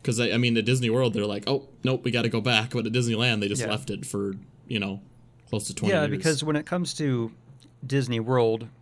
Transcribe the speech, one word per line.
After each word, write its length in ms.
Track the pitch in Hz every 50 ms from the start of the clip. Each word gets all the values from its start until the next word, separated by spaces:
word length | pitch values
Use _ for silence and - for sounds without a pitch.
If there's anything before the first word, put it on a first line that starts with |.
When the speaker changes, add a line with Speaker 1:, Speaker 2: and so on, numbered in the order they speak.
Speaker 1:
'cause 180 | - 135 107 117
I, 120 | 120 98
I 40 | 101
mean, 180 | 120 123 120 117 113
at 80 | 104
Disney 240 | 117 131 127 123 113
World, 240 | 113 127 127 113 101
they're 100 | 110 104
like, 200 | 104 101 101 -
"Oh, 220 | - 139 - - - - - -
nope, 200 | 131 131 127 -
we 60 | 127
gotta 180 | 113 120 117 113
go 140 | - 113
back," 300 | 104 123 117 107 113 127
but 120 | - 120 110
at 80 | 110
Disneyland, 480 | 117 127 123 117 113 107 123 123 113 104
they 80 | 104 101
just 140 | 104 131
Speaker 2:
Yeah. 80 | 113 104
Speaker 1:
left 180 | 107 104 - -
it 160 | 101 - -
for, 300 | - - 101 101 98 98 101 - - - - -
you 120 | - 113 104
know, 220 | 98 98 98 101 - - - - - - _ - - -
close 180 | 117 104 - -
to 60 | -
twenty 200 | - - 196 190
Speaker 2:
Yeah, 80 | 160 147
Speaker 1:
years. 60 | 143
Speaker 2:
because 340 | 143 127 147 160 151 139 151
when 120 | 156 151
it 100 | 151 151
comes 260 | - 175 180 170 139 -
to 380 | - 151 139 127 120 117 113 - - - - - - - - - - -
Disney 340 | 127 135 139 123 117 120 113
World, 480 | 110 120 131 127 117 113 113 110 117 107 - -